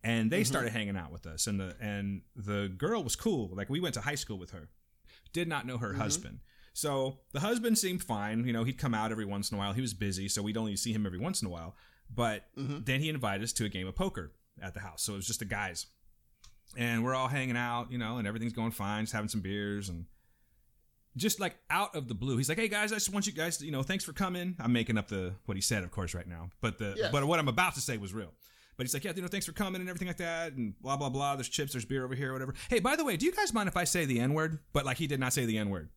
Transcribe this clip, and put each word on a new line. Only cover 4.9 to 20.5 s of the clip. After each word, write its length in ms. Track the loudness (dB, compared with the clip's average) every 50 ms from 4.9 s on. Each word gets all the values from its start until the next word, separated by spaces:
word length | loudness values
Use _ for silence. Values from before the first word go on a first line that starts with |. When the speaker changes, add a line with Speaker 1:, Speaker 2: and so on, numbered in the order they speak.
| _ _ _ -20 -20 -20 _ -8 -4
Speaker 1:
Did 160 | -4 -2 0
not 180 | -2 -2 -2
know 120 | -2 -4 -2
her 100 | -2 -2
Speaker 2:
Mm-hmm. 120 | 0 0
Speaker 1:
husband. 380 | 0 0 0 -2 -2 -6 -12 -12 -16 -18 _ -20 -20 -14 _
So 460 | -2 0 2 2 2 2 2 0 -4 -14 _ -4
the 80 | -2
husband 360 | 0 2 2 2 4 4 4 4
seemed 260 | 4 2 0 0 -2
fine. 420 | -2 -2 0 0 0 0 2 2
You 60 | 2 2
know, 100 | 2 2
he'd 160 | 0 0 0
come 160 | 0 0 2
out 160 | 2 2 0
every 140 | 0 -2 -2
once 260 | -2 -2 -2 -2 -2
in 60 | -2
a 20 | -2
while. 140 | -2 0 0
He 80 | 0
was 120 | 0 -2 -2
busy, 360 | -2 -2 -2 0 0 -2 0
so 120 | 0 0
we'd 160 | 0 0 0
only 200 | 0 0 0 0
see 160 | -2 0 0 0
him 120 | 2 0
every 140 | 0 0 -2
once 240 | -2 -2 0 -2 -2
in 60 | -2
a 20 |
while. 240 | -4 -6 -8 -10 -12 -14 -20 -20 -20 _ _ -10 -2
But 320 | 2 2 2 2 0 -6 -12 _
Speaker 2:
Mm-hmm. 280 | -6 -4 -4 -4 -4 0
Speaker 1:
then 160 | 0 2 2
he 80 | 2 0
invited 340 | 0 0 0 0 0 0 -2
us 100 | -2 0
to 100 | 0 0
a 40 | 0
game 200 | 0 -2 -4 -4
of 80 | 0
poker 340 | 0 0 0 0 -4 -8 -8 -12 _ _ _ _ -10 -10
at 100 | -8 -8
the 60 | -8
house. 220 | -10 -12 -6 -4 -4
So 120 | -4 -2
it 20 |
was 100 | -4 -4
just 140 | -4 -4 -4
the 40 | -2
guys. 400 | -4 -2 -2 -2 -2 -4 -6 -10 -10 _ _ _ -20 -20 _ _ _ _ _ -20 -20 -20 -20 _ -18 -4
And 260 | -2 0 2 2 2 2
we're 140 | 2 2
all 100 | 2 2
hanging 300 | 2 2 2 2 2 2
out, 340 | 0 0 0 0 -2 -4 -4
you 80 | -4 -2
know, 200 | -2 -2 0 0
and 100 | 0 0
everything's 240 | 0 0 -2 -2 0
going 180 | 0 0 0
fine, 320 | 0 0 -2 0 0 0 0
just 100 | 0 0
having 160 | -2 -2 0
some 120 | -2 -2
beers 480 | -2 0 -2 -2 0 0 -2 -2 -2 -4
and 160 | -6 -6 -8 -10 -14 -20 _ _ _ _ _ _